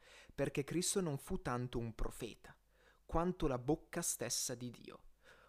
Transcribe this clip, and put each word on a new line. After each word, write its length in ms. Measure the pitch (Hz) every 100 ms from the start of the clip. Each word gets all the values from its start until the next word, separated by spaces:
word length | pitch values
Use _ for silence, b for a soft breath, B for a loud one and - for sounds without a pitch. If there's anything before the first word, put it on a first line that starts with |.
| B B B
perché 300 | - 139 -
Cristo 380 | 135 160 180 202
non 160 | 175 139
fu 220 | - 190
tanto 360 | 151 123 127 120
un 160 | 117
profeta, 640 | - - - 117 - - - _ b b b -
quanto 400 | 165 175 180 151
la 140 | 123
bocca 420 | 123 160 - 170
stessa 540 | 165 - 120 - - 120
di 160 | 123
Dio." 300 | 113 - - - - B B